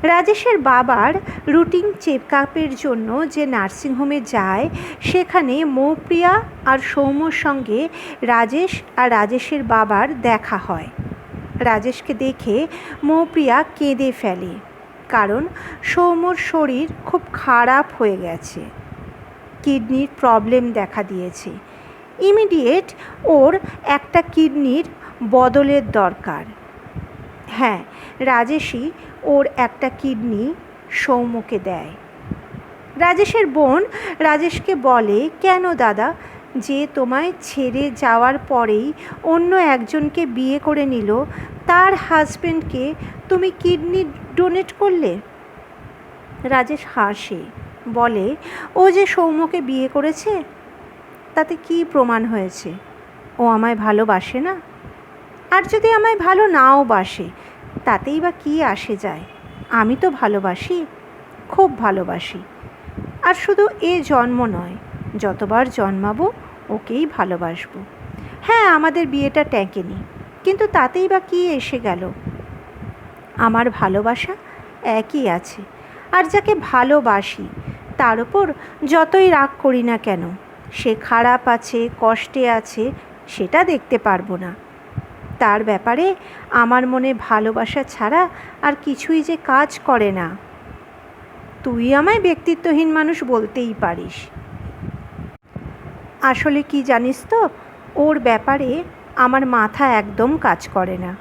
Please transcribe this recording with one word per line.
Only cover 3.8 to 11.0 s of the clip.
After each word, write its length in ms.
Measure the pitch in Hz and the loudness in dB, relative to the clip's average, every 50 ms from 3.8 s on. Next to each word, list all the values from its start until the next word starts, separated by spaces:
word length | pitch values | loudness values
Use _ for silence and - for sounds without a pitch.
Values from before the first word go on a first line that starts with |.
| - 285 262 240 285 277 285 294 | -6 -6 -2 -2 -2 -2 -2 -4
যায়, 480 | 233 - - 220 190 190 190 202 269 330 - - - 349 - - | -4 -2 -2 0 0 0 0 0 -2 -2 -4 -8 -10 -12 -14 -8
সেখানে 640 | - - - 370 359 - - 370 311 254 247 294 320 | -6 0 0 0 0 2 0 0 2 2 0 0 0
মৌপ্রিয়া 800 | 294 269 262 269 294 320 302 - - 349 330 349 349 370 427 453 - - - - | 0 0 2 2 2 0 -2 -2 -2 0 4 4 4 4 4 0 -2 -14 -6 0
আর 140 | 269 262 269 | 0 0 0
সৌম্যর 520 | 262 - - 294 277 277 277 285 311 320 | 0 -2 0 0 0 2 0 0 0 -2
সঙ্গে 580 | 294 - - 302 277 269 254 214 208 240 311 330 - - - - 302 - | -2 -2 -2 -2 -2 -2 -2 -2 -2 -2 -2 -4 -6 -12 -16 -16 -10 -6
রাজেশ 600 | - - 240 233 233 226 254 311 359 370 - - - - - | 0 2 4 4 2 2 0 -2 -2 -2 -4 -8 -10 -8 0
আর 140 | - 247 247 | 0 2 4
রাজেশের 520 | 240 214 208 208 240 254 - - 311 285 | 4 2 2 2 0 -4 -4 -4 -4 -4
বাবার 580 | 262 220 233 220 220 208 208 196 233 277 311 247 | 0 2 2 2 2 2 2 2 2 0 -2 -2
দেখা 360 | 226 240 226 214 - - 220 | 0 0 0 0 0 -4 -6
হয়। 300 | 190 - - 180 160 160 - - - | -6 -4 -6 -6 -6 -6 -12 -12 -12